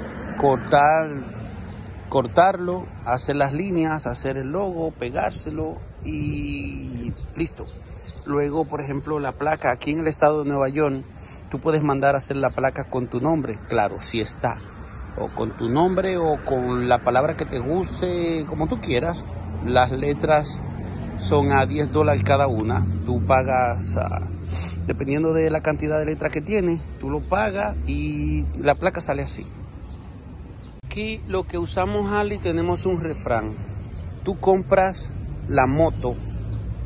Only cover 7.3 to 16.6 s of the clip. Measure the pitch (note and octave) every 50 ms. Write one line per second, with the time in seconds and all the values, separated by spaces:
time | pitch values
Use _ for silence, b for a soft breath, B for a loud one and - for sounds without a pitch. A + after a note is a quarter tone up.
7.3 | - - E3+ E3 - - A2 - - - B B B B B B B - - C#3+
8.3 | C#3+ D3 C#3+ C#3+ C#3+ D#3+ D#3+ D3 D3+ D3 C#3+ C#3 C#3 C#3 - D#3 D#3 D3+ C#3+ C3
9.3 | A#2+ - D3 D3+ D#3 D3+ - C3+ A#2+ - - C#3+ D3+ D#3+ E3 D#3 D3 - D#3 D3
10.3 | D#3 D3+ C#3+ C#3+ C#3+ C3+ C3+ C3+ C#3 D3 D3+ C#3+ C#3 C3 - - B B B B
11.3 | B B B - - C3+ - D#3+ D#3 D#3 D3 D3 C3+ C3+ C#3 C#3+ C#3 C#3 - -
12.3 | C#3 C#3 C3+ B2 - - C3 C3+ - - C3 - - C3 B2 - - A#2+ B2 D#3
13.3 | E3 D#3 B2+ A#2 G#2+ G2 - - A#2+ A2+ G#2 G2 F#2+ - - - - A2+ G#2+ -
14.3 | - - - A#2+ A2+ - - - - - - - - - - - - - A2+ A#2
15.3 | - - A2+ A2 - - A#2 A#2 B2 D3 F3 F#3 F#3 F#3 F#3 F#3+ F#3 F3 E3 D#3+
16.3 | D3+ C#3 - - C#3 B2+